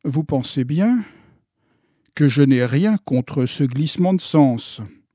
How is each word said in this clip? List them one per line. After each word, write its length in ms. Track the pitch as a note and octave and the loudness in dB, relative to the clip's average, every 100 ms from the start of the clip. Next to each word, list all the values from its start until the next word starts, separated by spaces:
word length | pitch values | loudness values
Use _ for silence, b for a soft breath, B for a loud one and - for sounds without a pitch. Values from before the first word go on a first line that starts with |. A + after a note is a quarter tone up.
Vous 200 | D3+ C#3 | -2 -4
pensez 400 | D3+ C#3+ B2 C#3 | -2 -4 -4 -6
bien 400 | B2+ D3+ G#3+ B3 G3+ B B B B _ _ _ _ _ _ - | -2 0 0 0 -4 B B B B _ _ _ _ _ _ 0
que 100 | D3 | 2
je 160 | B2 | 4
n'ai 220 | C#3 B2+ | 4 4
rien 320 | B2 C3+ G#3 G#3+ | 2 0 2 0
contre 420 | - B2+ A#2+ - B2+ | 0 -2 -2 -4 -4
ce 160 | - | -2
glissement 500 | C3+ B2+ D3+ - F3+ | -2 0 -4 0 0
de 80 | F#3 | 0
sens. 600 | - D#3+ C#3 A#2 - - G#2 _ _ | 0 2 2 2 -8 -14 -16 _ _